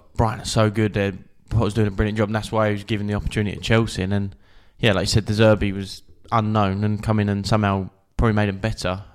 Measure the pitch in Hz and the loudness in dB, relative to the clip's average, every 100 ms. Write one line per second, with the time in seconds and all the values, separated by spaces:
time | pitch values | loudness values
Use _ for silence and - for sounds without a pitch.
0 | - - 113 - - 117 110 107 107 101 | -8 -2 -2 -2 -2 2 2 2 0 0
1 | 98 92 - - - 110 107 110 104 98 | -2 -4 -12 -20 -4 0 0 2 0 0
2 | 107 107 104 110 - 110 107 104 101 107 | 0 0 0 -2 -2 0 0 -2 -4 -4
3 | 104 104 - 110 104 - - 113 110 - | -2 -2 -2 -2 -4 -4 2 2 2 -2
4 | 95 101 101 - - - - - 113 92 | -2 -2 -2 -8 -20 -20 -20 -2 2 2
5 | 101 113 95 104 110 104 101 98 95 - | 2 0 0 4 4 4 0 -6 -10 -14
6 | - - - 117 107 107 98 98 104 104 | -20 -20 -4 -2 0 2 0 0 -2 -2
7 | 113 107 101 101 98 110 101 98 92 - | 0 0 0 -2 0 2 2 0 -4 -10
8 | _ - 117 104 104 98 110 107 90 95 | _ 0 2 2 0 -2 -6 -4 -6 -6
9 | - | -10